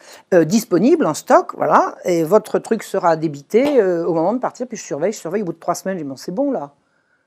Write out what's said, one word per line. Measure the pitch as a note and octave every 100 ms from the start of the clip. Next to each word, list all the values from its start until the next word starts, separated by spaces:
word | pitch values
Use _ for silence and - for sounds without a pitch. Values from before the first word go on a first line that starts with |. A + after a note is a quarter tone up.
| - - -
euh, | F#3
disponible | D#3+ G#3+ - F3 A3 E4+ C#4
en |
stock, | - - D4 F4+
voilà, | - C#3+ F#3+ F#4 -
et | - F3
votre | D#3 G#3 G#3+ F#3
truc | - A3+
sera | - F#3+ F3
débité, | D#3+ D#3+ C#3+ - G#3+ C#4+ C#4
euh, | F#3+ E3+
au | E3+
moment | D#3+ E3
de | B3
partir, | G3 - B3
puis | G3+
je |
surveille, | - C#3+ F3
je | A3
surveille, | E3 F#3+
au | F#3
bout |
de | E3
trois | - E3
semaines, | F#3+ F#3+
je |
dis, « | D3
Bon, | C3+
c'est | -
bon | F3+ C#4+
là. » | A3+ C#3+ _ _ _ _ _